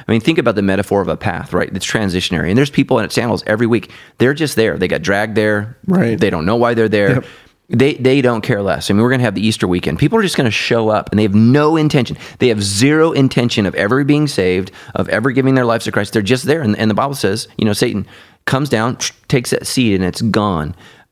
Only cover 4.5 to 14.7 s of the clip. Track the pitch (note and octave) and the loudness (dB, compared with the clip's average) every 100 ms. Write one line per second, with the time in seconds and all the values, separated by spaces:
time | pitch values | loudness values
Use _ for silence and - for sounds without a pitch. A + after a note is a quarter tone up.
4.5 | - A2 D2+ F2+ D2 E2 G2+ A2 G#2+ G#2+ | 0 0 0 -2 -2 -2 -2 0 0 0
5.5 | G#2 G#2+ - - F#3 A#2 A2+ G2+ E2+ E2+ | 0 -4 -8 -2 0 0 0 0 0 0
6.5 | A#2 A#2+ A2+ A2 G#2 G2 B2+ - - _ | 2 2 2 2 2 2 0 -4 -14 _
7.5 | _ - A#2 C3+ A#2+ B2 C#3 B2 A2+ - | _ -4 2 2 2 2 2 2 0 -2
8.5 | G#2 G2 C#2+ - G2+ A#2+ C3 A#2+ G2 A2 | -2 0 -2 0 2 2 2 0 0 -2
9.5 | A2 F#2+ F2 F2 C#2 D3 A3+ F#3+ D3 B2+ | 0 0 0 -2 0 0 0 0 0 -2
10.5 | - - A#2 A2 G#2 - G2+ G#2+ G#2 A2+ | -2 -2 0 0 0 0 0 2 4 4
11.5 | C#3+ D3+ D#3+ D3+ C#3+ A#2 - - - B2 | 4 4 2 2 0 -2 -6 -14 0 0
12.5 | G#2+ G2+ G2+ C#3 D#3 E3 C#3 C3+ - A#2+ | 2 -2 2 2 4 2 4 2 2 0
13.5 | - F#2+ D#2+ G2+ C3 C#3+ D3 D3 A#2 F#2 | 0 0 0 0 0 2 2 0 0 0
14.5 | F#2 F#2+ | 0 -4